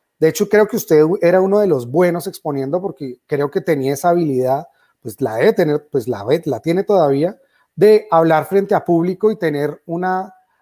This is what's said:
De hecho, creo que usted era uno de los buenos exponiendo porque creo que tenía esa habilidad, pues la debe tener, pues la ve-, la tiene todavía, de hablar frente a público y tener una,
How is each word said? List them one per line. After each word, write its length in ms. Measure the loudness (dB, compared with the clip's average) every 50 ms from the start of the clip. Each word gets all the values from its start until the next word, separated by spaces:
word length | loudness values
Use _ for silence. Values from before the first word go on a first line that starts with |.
| _ _ _ _
De 80 | 0 0
hecho, 200 | 0 0 0 2
creo 200 | 2 2 2 2
que 80 | 0
usted 280 | -4 -2 2 4 4 4 4 2 0
era 200 | 2 2 4 2
uno 180 | 2 2 2 2
de 80 | 2
los 240 | 2 0 -2 -2 -2
buenos 380 | 0 0 0 0 0 -4 -6 -10
exponiendo 520 | -12 -10 -8 -6 -6 -4 -4 -4 -4 -4
porque 380 | -6 -8 -10 -10 -12 -12 -12 -16 _
creo 240 | _ -4 -4 -4 -4
que 100 | -4 -4
tenía 340 | -2 -2 -2 -2 -2 -2 -2
esa 160 | 0 0 0
habilidad, 580 | 2 2 0 0 0 0 0 0 -2 -2 -4 -8 _ _ _ _ _ _
pues 200 | -14 -14 -6 -4
la 140 | -4 -4 0
debe 180 | 0 2 2 2
tener, 340 | 2 0 0 0 -2 -4 _
pues 160 | -6 -4 -4
la 160 | -4 -6 -6 -2
ve-, 200 | -2 -2 -2 -2
la 160 | -4 -6 -4
tiene 240 | -2 -2 -2 -2 0
todavía, 520 | 0 2 2 2 2 2 0 0 -2 -4 -8 _ _ _ _ _ _ _
de 320 | 2 4 4 4 4 2 2 2
hablar 320 | 2 4 4 2 0 0
frente 300 | 0 -2 -2 0 0 -2
a 80 | -2 0
público 480 | 0 0 0 0 -2 -2 -2 0 -2 0
y 40 |
tener 460 | -2 -2 -4 -2 -2 -4 -4 -6 -8 _
una, 460 | -10 -8 -6 -4 -4 -4 -4 -6 -8 -14 _ _ _ _ _